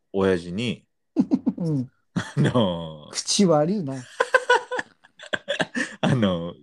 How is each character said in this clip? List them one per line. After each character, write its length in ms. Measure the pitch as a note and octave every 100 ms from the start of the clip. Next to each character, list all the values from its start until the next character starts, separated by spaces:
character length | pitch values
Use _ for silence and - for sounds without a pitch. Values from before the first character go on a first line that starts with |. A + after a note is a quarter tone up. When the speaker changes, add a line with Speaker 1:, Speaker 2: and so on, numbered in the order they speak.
| _
Speaker 1:
親 260 | G2 F#2+ F2+
父 140 | F2
に、 340 | F#2 A#3+ - _ _ _ D#4+
Speaker 2:
<laughs> 400 | - - - -
う 140 | E3
ん。 180 | C#3+ B2+ _ _ -
Speaker 1:
あ 180 | - -
の 720 | D3 B2 G2 E2+ E2 D2+ D#2
ー、 40 |
Speaker 2:
口 340 | - - - F#3
悪 260 | D3+ D#3
い 100 | G#3+
な。 120 | C#3 C3+
Speaker 1:
<laughs> 80 | B2+ - - B4+ - B4 - B4 - _ _ - - - - - - - - -
あ 140 | D#3+ C3
の、 400 | G2+ F2 E2+ -